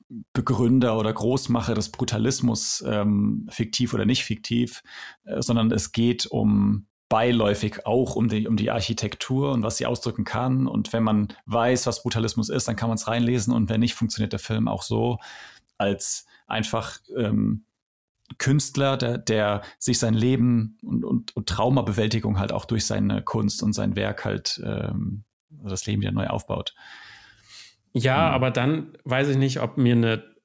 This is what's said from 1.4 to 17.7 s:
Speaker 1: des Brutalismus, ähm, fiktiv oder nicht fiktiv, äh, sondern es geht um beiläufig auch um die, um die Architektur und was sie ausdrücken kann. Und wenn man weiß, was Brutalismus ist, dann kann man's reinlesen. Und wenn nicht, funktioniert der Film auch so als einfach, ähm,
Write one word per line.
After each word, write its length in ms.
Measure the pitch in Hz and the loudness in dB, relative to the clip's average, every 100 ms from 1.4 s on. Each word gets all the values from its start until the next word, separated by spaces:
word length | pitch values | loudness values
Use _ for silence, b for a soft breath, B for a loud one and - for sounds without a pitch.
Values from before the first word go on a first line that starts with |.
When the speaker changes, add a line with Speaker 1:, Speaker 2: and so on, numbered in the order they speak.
| - 120 110 | 2 0 0
Speaker 1:
des 160 | 107 104 | 0 -2
Brutalismus, 920 | - 120 110 113 131 123 110 - - - | -2 -2 0 0 2 2 0 0 -2 -2
ähm, 600 | 107 104 101 104 107 - | 0 2 2 2 0 -4
fiktiv 440 | - 110 - 123 | -4 -4 -2 -2
oder 100 | 113 | 2
nicht 200 | 101 127 | 2 2
fiktiv, 580 | - 107 - 120 120 - - B B B | 0 -6 -2 0 0 -4 -12 B B B
äh, 160 | - - | -8 -4
sondern 320 | 120 117 113 | 0 2 2
es 200 | 113 - | 2 0
geht 340 | - 117 120 - | 0 2 0 -2
um 600 | - 107 104 101 104 - _ - | 0 2 4 2 0 -4 _ 0
beiläufig 800 | 110 120 120 107 104 107 - - | 2 4 4 4 2 0 -4 -2
auch 280 | 120 127 | 2 2
um 140 | - 120 | 0 0
die, 180 | 107 110 | 0 0
um 100 | 110 | 0
die 140 | 110 | 2
Architektur 840 | 113 101 107 104 - - 131 139 | 0 -2 -2 -4 -6 -4 -2 0
und 100 | 131 | 0
was 140 | 117 - | 0 -2
sie 80 | 120 | -2
ausdrücken 380 | 120 - 110 | -2 -4 -4
kann. 420 | 107 113 127 131 131 | -4 -2 0 0 0
Und 260 | 107 107 | -2 -2
wenn 100 | 113 | 0
man 260 | 113 107 107 B - | 2 2 0 B -2
weiß, 400 | 113 117 127 123 | 2 4 4 2
was 160 | 113 | -2
Brutalismus 460 | 123 113 113 - 107 | -2 -2 0 0 -2
ist, 200 | 139 - | -2 -2
dann 80 | 110 | -2
kann 120 | 117 | -2
man's 180 | 113 - | -2 0
reinlesen. 440 | 117 120 123 104 | 0 2 0 0
Und 160 | 120 107 | 0 2
wenn 120 | 110 | 2
nicht, 140 | 120 | 0
funktioniert 380 | - 113 - 107 | 0 -4 -2 -2
der 80 | 104 | -4
Film 280 | - 110 113 | -4 -2 0
auch 140 | 101 | -2
so 360 | - 110 117 120 B B B B B - | -2 0 0 -2 B B B B B -2
als 480 | 101 101 - - - b b | 0 0 0 -2 -8 b b
einfach, 520 | 110 107 113 117 - - 127 | -4 -2 -4 -4 -10 -10 -4
ähm, 480 | 110 107 104 110 - | -2 0 0 -2 -8